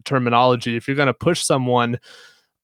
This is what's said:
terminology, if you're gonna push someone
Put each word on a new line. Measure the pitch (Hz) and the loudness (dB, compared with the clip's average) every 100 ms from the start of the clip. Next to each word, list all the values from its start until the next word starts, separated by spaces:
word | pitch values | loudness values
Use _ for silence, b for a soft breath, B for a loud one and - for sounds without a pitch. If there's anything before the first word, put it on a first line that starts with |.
| - | -4
terminology, | 135 120 120 127 123 123 117 | -2 2 2 4 2 -2 -6
if | - | -4
you're | 139 | -2
gonna | 139 | -2
push | - 170 175 | 0 -2 -2
someone | - 139 123 123 120 - B B B B B _ | 0 0 0 0 0 -4 B B B B B _